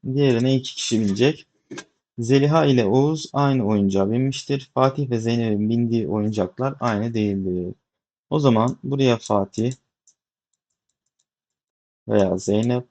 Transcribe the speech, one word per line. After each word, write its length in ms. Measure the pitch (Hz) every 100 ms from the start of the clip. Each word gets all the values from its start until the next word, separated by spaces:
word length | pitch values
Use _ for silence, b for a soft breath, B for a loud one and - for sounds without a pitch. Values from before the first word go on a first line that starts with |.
| -
Diğerine 400 | 131 139 117 127
iki 200 | 135 131
kişi 260 | - - 110
binecek. 460 | 107 98 127 156 - _ _ - - _ _ -
Zeliha 480 | 117 135 143 160 147
ile 180 | 127 104
Oğuz 440 | 123 143 156 -
aynı 340 | 139 139 135 104
oyuncağa 440 | 107 98 95 98
binmiştir. 600 | 117 131 135 - 139 131
Fatih 360 | - 135 139 139
ve 80 | 117
Zeynep'in 520 | 113 120 113 104 107
bindiği 380 | 117 120 117 98
oyuncaklar 680 | 107 107 107 90 - 131 139
aynı 340 | 123 104 113
değildir. 600 | 113 107 98 95 90 90 - _ _ _ _ _
O 80 | 156
zaman 400 | 143 113 117 139
buraya 340 | 143 139 135 113
Fatih 560 | - 104 98 - 113 131 _ _ _ _ _ _ _ _ _ _ _ _ _ _ _ _ _ _ _ _ _ _ -
veya 300 | 107 95 92
Zeynep 480 | 95 104 117 123 123